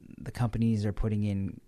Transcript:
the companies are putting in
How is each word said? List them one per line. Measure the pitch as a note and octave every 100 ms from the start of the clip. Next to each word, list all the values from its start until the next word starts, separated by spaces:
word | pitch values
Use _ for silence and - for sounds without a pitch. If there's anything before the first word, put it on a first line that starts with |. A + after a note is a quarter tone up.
| - -
the | -
companies | - A#2+ A2 A2+ G#2+ G#2
are |
putting | G2 A2 G#2
in | G#2 G2 G2 -